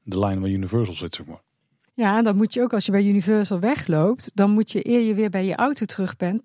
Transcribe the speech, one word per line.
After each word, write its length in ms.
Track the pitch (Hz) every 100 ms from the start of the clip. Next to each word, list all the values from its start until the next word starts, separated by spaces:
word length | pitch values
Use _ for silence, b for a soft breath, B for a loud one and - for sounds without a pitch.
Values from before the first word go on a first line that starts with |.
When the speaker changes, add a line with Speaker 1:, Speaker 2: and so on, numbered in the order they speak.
Speaker 1:
de 160 | - 92
lijn 200 | 101 95
waar 100 | 95
Universal 460 | 98 95 113 107 82
zit, 200 | 87 -
zeg 100 | 73
maar. 160 | 82 _ _ _ _ _
Speaker 2:
Ja, 240 | - 214 214
en 60 |
dan 120 | 226 196
moet 180 | 214
je 80 | 247
ook, 120 | 247
als 120 | 214 -
je 60 |
bij 140 | 196 202
Universal 540 | 202 175 214 202 185
wegloopt, 720 | 202 285 - 156 180 254 -
dan 180 | 202 202
moet 200 | 208 214
je, 160 | 208 -
eer 140 | 240
je 120 | 226
weer 160 | 208 214
bij 160 | 185 185
je 100 | -
auto 300 | 254 285 214
terug 300 | - 185 -
bent, 260 | 180 220